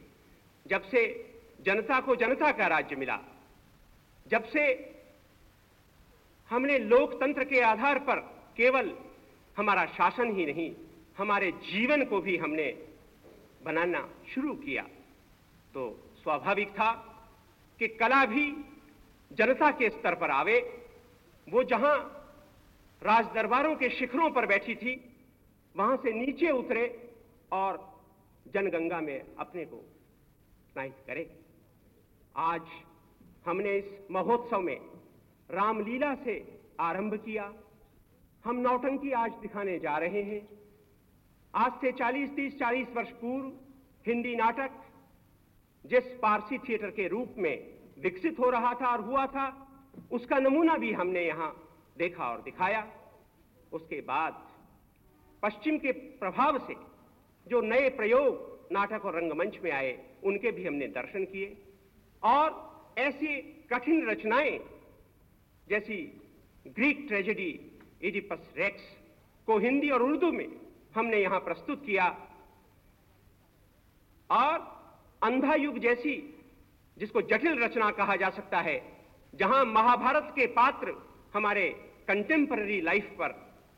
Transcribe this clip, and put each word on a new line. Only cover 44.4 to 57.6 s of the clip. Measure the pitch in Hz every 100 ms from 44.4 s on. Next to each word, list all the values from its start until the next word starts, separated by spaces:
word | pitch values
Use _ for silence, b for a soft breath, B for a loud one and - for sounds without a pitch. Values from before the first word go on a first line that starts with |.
| 226 - 269 - - - - - _ - _ _ _ _ 139
जिस | 247
पारसी | 247 - 214 208 214 254
थिएटर | - 214 208
के | 196 180
रूप | 202 247 -
में | 170 120 - - - -
विकसित | 180 180 320 240
हो | 247
रहा | 247 240
था | 247 247
और | 240
हुआ | 208 269 269
था, | 269 269 262 - - - - -
उसका | 240 240 277
नमूना | 269 285 330 320
भी | 320
हमने | 208 180 180 170
यहाँ | 156 160 - - - - -
देखा | 175 175 127
और | 113
दिखाया। | 135 120 185 220 214 - - - _ _ _ _ _
उसके | 160 160 147
बाद | 123 135 156 127 - - - - _ _ _ _ - -
पश्चिम | 208 226 311 311
के | 277
प्रभाव | 247 - - 190 180 277 269 -
से | - - - - _ _ _ -
जो | 240